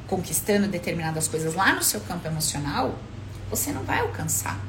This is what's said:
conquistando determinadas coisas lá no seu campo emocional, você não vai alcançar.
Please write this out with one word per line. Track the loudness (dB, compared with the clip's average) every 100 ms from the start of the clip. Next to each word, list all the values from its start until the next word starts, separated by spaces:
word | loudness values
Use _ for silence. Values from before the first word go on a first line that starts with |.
| -4
conquistando | -2 0 -2 4 4 4
determinadas | 0 -2 -2 0 0 0
coisas | 0 0
lá | 4 4 6
no |
seu | 2 0
campo | -2 -4 -2
emocional, | 0 0 0 -2 0 0 -2 -8 -10 -10 -10 -4
você | -2 -2
não | -2
vai | -2 0
alcançar. | 0 -2 -2 0 -2 -4